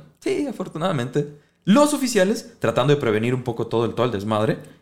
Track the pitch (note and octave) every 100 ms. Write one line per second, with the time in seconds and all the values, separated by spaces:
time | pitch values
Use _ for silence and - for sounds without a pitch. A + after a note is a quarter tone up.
0 | - _ - F4+ C#4+ G#3+ F#3 D#3 F#3 D3+
1 | A#2+ D3 D3 - _ _ E3 B3 D4 C#4+
2 | B3+ G#3+ F#3 A3+ - - A2+ B2 C#3 D3
3 | A#2+ G#2+ A#2 B2+ A#2+ A2+ A2+ A#2 A2+ G#2
4 | B2 G2+ G#2 G#2+ A2 - - -